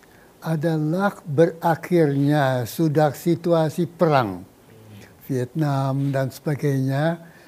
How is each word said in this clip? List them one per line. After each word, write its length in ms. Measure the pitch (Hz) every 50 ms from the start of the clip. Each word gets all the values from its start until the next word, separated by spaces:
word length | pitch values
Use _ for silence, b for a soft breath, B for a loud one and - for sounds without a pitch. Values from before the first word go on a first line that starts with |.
| b b b b b b b b
adalah 800 | - 165 160 151 156 170 160 156 151 151 165 185 202 202 202 - -
berakhirnya 1400 | 170 139 156 170 - - - - 170 156 - - - 180 170 156 143 139 139 143 143 147 151 139 131 131 123 120
sudah 480 | 107 - - 165 160 143 156 151 147
situasi 720 | - - - 170 165 165 170 175 170 160 156 151 - 180 170 -
perang, 560 | - - 180 160 147 131 117 98 92 90 98 - - - - - - - B B 107 B B B B B -
Vietnam 880 | - 135 127 127 127 - 160 151 143 139 135 135 135 135 139 139 139 135
dan 160 | 135 135 127
sebagainya, 880 | - - - 165 147 123 147 143 135 135 131 135 135 139 151 165 170 170 b b b b b